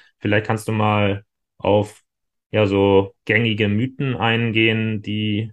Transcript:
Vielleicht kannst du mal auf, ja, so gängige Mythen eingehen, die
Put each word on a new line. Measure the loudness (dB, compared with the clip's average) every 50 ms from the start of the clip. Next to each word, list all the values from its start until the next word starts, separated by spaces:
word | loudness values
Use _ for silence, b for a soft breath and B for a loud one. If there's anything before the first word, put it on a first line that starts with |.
| b b b _
Vielleicht | -2 0 0 0 0
kannst | -2 -4 -4 -4
du | -4 -2
mal | 0 0 2 2 2 2 0 -2 -4 -8 _ _ _ _ _ _ _
auf, | 0 2 2 2 0 -2 -6 -16 _ _ _ _ _ _ _ _ _ _
ja, | -2 0 0
so | 2 2 2 4 4 4 4 2 0 -6 _ _
gängige | 0 0 0 0 0 0 0 0 0
Mythen | 0 -2 -2 -4 -4 -6 -6 -6 -4
eingehen, | -2 0 0 0 0 0 0 2 2 2 2 2 0 -2 -4 -4 -6 -6
die | -6 -6 -4 -4 -2 -2 -4 -4 -6